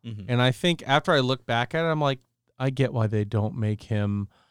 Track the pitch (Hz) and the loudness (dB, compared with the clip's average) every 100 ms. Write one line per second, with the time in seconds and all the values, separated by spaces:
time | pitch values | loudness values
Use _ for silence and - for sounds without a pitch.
0 | 117 107 95 123 127 123 175 165 - 147 | -12 -12 -2 2 2 2 -2 -2 0 0
1 | 170 151 127 131 - 117 123 160 165 156 | 4 2 2 -2 -2 -2 -2 -2 -2 0
2 | 143 131 _ _ _ _ 135 131 131 131 | 0 -2 _ _ _ _ -4 0 0 2
3 | 110 107 104 110 107 - 107 107 - 107 | 0 0 0 0 0 -2 -2 -4 -2 -2
4 | 104 101 101 _ _ | 0 -2 -4 _ _